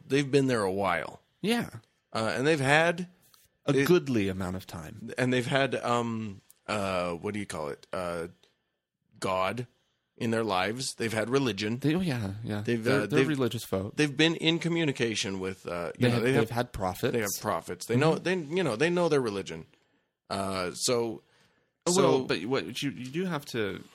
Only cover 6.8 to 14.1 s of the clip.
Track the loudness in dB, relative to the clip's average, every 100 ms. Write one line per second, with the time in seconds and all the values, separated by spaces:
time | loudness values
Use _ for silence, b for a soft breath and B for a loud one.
6.8 | 0 0 -2 -4 -6 -6 -6 -6 -6 -8
7.8 | -8 -6 -4 -4 -6 -12 _ _ _ _
8.8 | _ _ _ _ -4 0 0 -2 -8 _
9.8 | _ _ _ -6 -2 0 2 2 0 -2
10.8 | -6 -4 -2 0 2 2 2 0 -2 0
11.8 | 0 0 0 -2 -4 -6 -4 -4 -2 0
12.8 | 2 2 2 2 2 2 0 -2 -4 -4
13.8 | -2 0 0